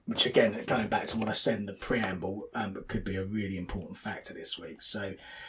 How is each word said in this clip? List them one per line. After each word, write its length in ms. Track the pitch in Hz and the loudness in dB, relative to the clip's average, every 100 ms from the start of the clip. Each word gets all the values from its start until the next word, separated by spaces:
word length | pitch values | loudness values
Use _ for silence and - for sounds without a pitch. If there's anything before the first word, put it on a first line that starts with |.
| - | -2
which 200 | 113 - | 2 6
again, 360 | 123 110 107 - | 8 6 6 2
going 200 | 123 107 | 2 2
back 160 | 104 - | 0 2
to 120 | 113 | 0
what 120 | 110 | 2
I 20 | |
said 260 | 107 123 107 | 4 4 2
in 80 | 98 | -2
the 60 | |
preamble, 800 | - - 120 101 92 92 104 - | -6 0 2 0 -2 -4 -6 -6
um, 300 | - 98 95 - | -4 -4 -6 -4
could 160 | 110 98 | -4 -2
be 100 | 98 | -2
a 80 | |
really 340 | 95 107 98 92 | -2 -2 -2 -2
important 380 | 90 95 - - | -4 -6 -6 -8
factor 380 | - - - | -6 -6 -6
this 260 | - - - | -4 -2 -2
week. 220 | 82 - | -6 -6
So, 320 | - 107 82 80 - - | -4 -2 -4 -8 -14 -16